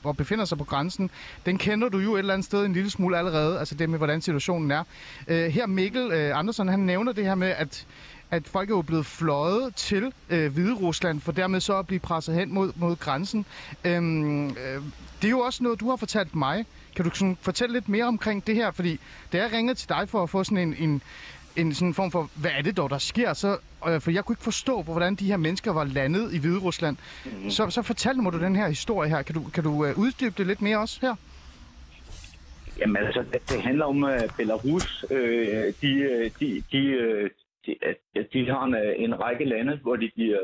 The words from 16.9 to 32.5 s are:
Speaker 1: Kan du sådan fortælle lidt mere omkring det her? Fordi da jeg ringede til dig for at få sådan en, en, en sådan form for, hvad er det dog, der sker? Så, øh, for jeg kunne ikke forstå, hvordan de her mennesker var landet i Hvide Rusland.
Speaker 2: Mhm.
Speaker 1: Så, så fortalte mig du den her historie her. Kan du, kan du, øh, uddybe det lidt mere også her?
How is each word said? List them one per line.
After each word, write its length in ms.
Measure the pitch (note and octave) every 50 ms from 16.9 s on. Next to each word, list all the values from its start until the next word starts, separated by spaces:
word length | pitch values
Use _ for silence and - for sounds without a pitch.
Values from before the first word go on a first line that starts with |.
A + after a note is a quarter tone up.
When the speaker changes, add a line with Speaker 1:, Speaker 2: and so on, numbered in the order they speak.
| -
Speaker 1:
Kan 100 | - F3
du 60 | E3+
sådan 260 | - - G3 F#3+ F3+ -
fortælle 320 | - F#3 F3+ - A#3+ A#3+ A#3+
lidt 160 | B3 G3+ -
mere 160 | G3 G#3+ A#3+
omkring 420 | A#3+ A#3 G#3+ - G#3+ G#3+ G3+ -
det 80 | - A3
her? 160 | A3 A#3 G3
Fordi 280 | D#3 - F3+ F3+ D#3+ - - - - - - - -
da 40 |
jeg 160 | F3 G#3 A#3 G#3+
ringede 240 | A3+ A3+ A#3+ B3+
til 120 | - - -
dig 200 | E3 D3 G3 G3+
for 140 | - G#3+ F3
at 60 | D#3
få 140 | - F#3+ F#3+
sådan 140 | - A3
en, 180 | F#3 F3 E3 D3 -
en, 220 | E3 D#3 D3 C#3 - - - - - - - - - - -
en 160 | E3+ E3+ E3 D3
sådan 200 | C3+ F3+ F3+ D#3+
form 180 | - G3 F3+
for, 180 | D3+ F3 D#3 C3 - D3+
hvad 100 | D3 F3 C#3+
er 40 | C#3
det 160 | C#3 F3 G3+
dog, 120 | F#3 D3+ C3+
der 80 | C#3
sker? 360 | C#3 - - - G#3+ B3 G#3 D3+
Så, 240 | - - G3+ G3+ - - - - - - E3
øh, 120 | E3 D#3
for 100 | - E3+
jeg 140 | E3+ G3 G3+
kunne 80 | - A#3
ikke 100 | - -
forstå, 380 | A3+ G3+ - - - B3+ G#3+
hvordan 340 | D#3+ D#3+ E3 E3+ E3+ F3+ G3+
de 100 | F#3 G3+
her 120 | G3 G3+
mennesker 340 | F#3 D#3 D#3 F3+ F#3 - A3+
var 120 | F3 D#3+ D3
landet 500 | C#3 C3 C#3+ C3+ C3+ E3 G3 A#3 G#3+ D#3
i 60 | E3+
Hvide 200 | C#3 E3 F3 G3+
Rusland. 380 | F#3+ F3+ E3 - E3+ D3+ C#3 - - - - - -
Speaker 2:
Mhm. 240 | B3+ A3+ F#3+ F#3+ G#3
Speaker 1:
Så, 200 | G3 - A3 F3+
så 120 | - A#3+
fortalte 400 | G#3+ - A#3 - - A3+ C4+ B3+
mig 120 | A3+ F#3 E3+
du 60 | E3
den 160 | E3 F#3 F#3+
her 120 | G3 G#3+
historie 420 | E3+ D3+ - - - A3+ F#3+ D3+ D3+
her. 120 | D#3+ D3
Kan 140 | - - D#3
du, 60 | D#3+ C3+ G2 -
kan 100 | F3 D#3
du, 220 | D#3 D3+ D3 D3+
øh, 140 | C#3+ C3+ -
uddybe 340 | G3+ B3+ B3+ - C4 A3+ F#3
det 100 | - G3
lidt 140 | F3+ G3+ G3
mere 160 | G#3 G3+ A3
også 200 | G#3 G#3+ A3+ - -
her? 140 | - C4 A#3 - - - - - - - - - - - - - - - - - - - - - - - - - - -